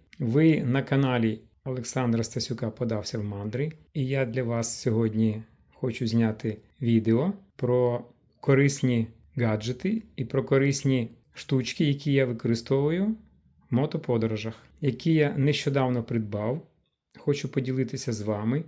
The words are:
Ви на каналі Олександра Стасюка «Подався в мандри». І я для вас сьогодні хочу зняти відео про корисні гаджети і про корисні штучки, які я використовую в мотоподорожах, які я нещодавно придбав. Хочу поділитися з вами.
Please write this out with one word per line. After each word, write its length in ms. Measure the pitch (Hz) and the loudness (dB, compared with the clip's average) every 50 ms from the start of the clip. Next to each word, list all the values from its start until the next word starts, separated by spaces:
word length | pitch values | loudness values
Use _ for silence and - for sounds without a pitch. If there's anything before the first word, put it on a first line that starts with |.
| _ _ - - | _ _ -8 -6
Ви 440 | 147 113 117 147 160 160 160 - - | -2 0 2 4 6 6 4 4 2
на 180 | 117 127 135 | 0 0 0
каналі 580 | 135 - 143 135 139 131 127 120 113 113 107 - - - _ _ - | 0 0 2 2 2 2 2 2 2 2 0 -2 -10 -20 _ _ -8
Олександра 600 | 135 131 127 117 - - 135 127 120 113 113 113 | -8 -6 -6 -6 -6 -2 -2 0 2 2 0 0
Стасюка 460 | - - 123 - - 120 113 123 110 | -2 -4 -6 -6 -6 -6 -4 -4 -6
«Подався 480 | 107 - 123 113 113 104 98 - - 113 | -4 -4 -4 -2 -2 -4 -4 -6 -6 -6
в 60 | 104 | -6
мандри». 480 | 104 104 101 101 107 104 123 143 160 156 - _ _ - | -6 -6 -6 -8 -6 -4 -4 -4 -6 -6 -12 _ _ -6
І 120 | 156 131 | -4 -4
я 180 | 127 135 135 135 | -2 0 -2 -2
для 180 | 117 113 131 | -2 -2 -4
вас 380 | 127 117 117 117 113 - - - | -2 -2 -2 -2 -2 -4 -6 -4
сьогодні 600 | - 127 110 113 117 110 104 110 110 110 107 110 113 _ _ _ _ _ _ | -2 0 2 2 2 2 2 2 2 2 0 -2 -8 _ _ _ _ _ _
хочу 320 | - - 127 113 - 127 | -6 -4 -4 -4 -2 -2
зняти 520 | 110 110 117 117 110 104 - - 110 101 - _ _ _ - | 0 2 2 2 2 0 -2 -4 -6 -6 -6 _ _ _ -4
відео 500 | 135 117 117 110 104 113 113 117 151 190 196 - - _ _ | 2 4 4 4 6 4 4 4 2 0 -2 -4 -10 _ _
про 480 | - 131 120 123 127 123 120 120 120 - - _ _ _ _ _ _ | -4 -2 0 2 4 2 2 0 -2 -6 -10 _ _ _ _ _ _
корисні 680 | - - 139 135 139 143 139 - - 127 123 117 113 110 - _ _ _ - | 2 4 4 6 6 4 2 2 0 2 2 2 0 -2 -6 _ _ _ -4
гаджети 680 | 131 120 113 107 107 110 120 131 - - 185 226 226 - - - | 0 0 2 0 0 -2 -4 -6 -4 -2 -2 -2 -2 -6 -8 -8
і 80 | - 120 | -8 -8
про 200 | 110 - 135 120 | -4 -2 -2 0
корисні 680 | - 143 135 139 139 139 139 - 139 135 127 113 - - _ _ _ - | 2 2 4 4 2 0 0 0 2 2 2 0 -4 -8 _ _ _ -18
штучки, 500 | - - - 139 131 123 - - - 170 | -14 -6 -2 -2 -2 -2 -2 -2 0 0
які 280 | 143 143 143 - 151 | 0 0 0 0 0
я 140 | 139 135 135 | 2 2 2
використовую 920 | 123 117 117 - 120 117 113 117 - 135 139 139 151 165 180 196 214 220 220 - _ _ _ _ _ _ _ _ - | 2 0 -2 0 0 0 0 0 0 0 2 2 0 0 0 0 -2 -2 -6 -8 _ _ _ _ _ _ _ _ -2
в 40 | 123 | 0
мотоподорожах, 800 | 120 139 151 - 160 - - 123 113 110 110 110 104 107 113 107 - - - _ - | 0 0 0 -2 -4 -2 0 0 0 2 0 -2 -4 -6 -8 -10 -12 -18 -20 _ -4
які 340 | 156 139 120 - - 165 160 | -4 -4 -2 -2 0 2 4
я 200 | 156 147 143 - | 4 4 2 2
нещодавно 680 | 143 131 147 143 - - 143 135 139 131 127 127 123 | 0 2 2 0 0 -2 0 0 2 2 2 0 -2
придбав. 640 | 117 - 120 117 110 104 104 104 107 113 131 165 - - _ _ _ _ _ _ _ _ _ - | -2 -2 -2 -4 -2 -4 -4 -4 -4 -4 -4 -6 -8 -14 _ _ _ _ _ _ _ _ _ -6
Хочу 300 | - 151 143 143 - 139 | -2 -2 -2 -2 -2 -4
поділитися 640 | - 139 127 127 131 131 131 117 - 127 - 127 | -4 -4 -2 -2 -2 -2 -2 -2 -4 -6 -4 -4
з 100 | 117 104 | -4 -4
вами. 420 | 104 107 107 101 107 113 131 151 160 | -2 -2 -2 -2 0 -2 -2 -2 -4